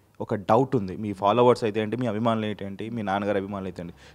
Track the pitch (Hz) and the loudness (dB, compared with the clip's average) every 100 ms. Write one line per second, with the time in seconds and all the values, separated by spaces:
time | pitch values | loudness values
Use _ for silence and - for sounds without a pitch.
0 | _ - - 104 90 113 131 123 95 87 | _ -12 -6 -4 2 4 4 0 -2 -6
1 | 107 95 101 113 123 117 110 107 107 120 | -6 0 2 6 6 6 2 -2 -2 -2
2 | 120 104 117 110 107 104 98 98 110 117 | -2 0 0 0 -2 -6 -10 -10 -8 -6
3 | 101 98 101 101 98 101 95 90 87 - | -2 0 0 -2 -2 -6 -8 -8 -12 -14
4 | - | -20